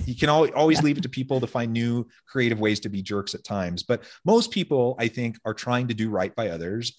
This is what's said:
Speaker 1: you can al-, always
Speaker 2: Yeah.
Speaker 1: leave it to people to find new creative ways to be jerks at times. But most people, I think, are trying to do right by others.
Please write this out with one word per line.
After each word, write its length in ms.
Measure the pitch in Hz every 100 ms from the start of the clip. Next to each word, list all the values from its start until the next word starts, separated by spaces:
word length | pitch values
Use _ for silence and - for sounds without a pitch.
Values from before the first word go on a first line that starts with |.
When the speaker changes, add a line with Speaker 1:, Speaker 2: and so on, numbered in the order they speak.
| -
Speaker 1:
you 80 | 120
can 140 | 147
al-, 220 | 156 151
always 260 | 131 160 160
Speaker 2:
Yeah. 60 | 151
Speaker 1:
leave 120 | 143
it 40 |
to 80 | 135
people 300 | 131 131 131
to 40 | 120
find 260 | 123 117
new 360 | 117 120 120 117 _ _
creative 340 | 131 120 110
ways 200 | 107 104
to 100 | 104
be 140 | 98
jerks 320 | 92 101 98 -
at 80 |
times. 400 | - 101 87 87
But 220 | - 117 - - 175
most 240 | 226 226
people, 460 | 196 170 139 123 127
I 100 | 117
think, 300 | - 117 110 113
are 80 |
trying 360 | 104 123 123 123
to 40 |
do 160 | 110 110
right 240 | 98 95
by 160 | - 107
others. 440 | 82 85 110 120